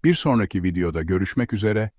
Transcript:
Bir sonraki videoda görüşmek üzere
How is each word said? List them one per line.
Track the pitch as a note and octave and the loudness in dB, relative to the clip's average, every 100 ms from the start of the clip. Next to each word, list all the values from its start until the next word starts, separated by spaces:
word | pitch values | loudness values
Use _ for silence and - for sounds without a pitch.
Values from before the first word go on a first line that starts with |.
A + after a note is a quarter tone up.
Bir | D#3 | 4
sonraki | F3 - A#2 G2 F#2+ | 2 2 2 0 0
videoda | F#2 F2 F2 D#2+ | -2 0 -2 -2
görüşmek | D#2+ F#2 F#2+ - A#2+ | -2 -2 0 -2 -2
üzere | G#2 G#2+ G#2+ A2 | -2 0 0 -2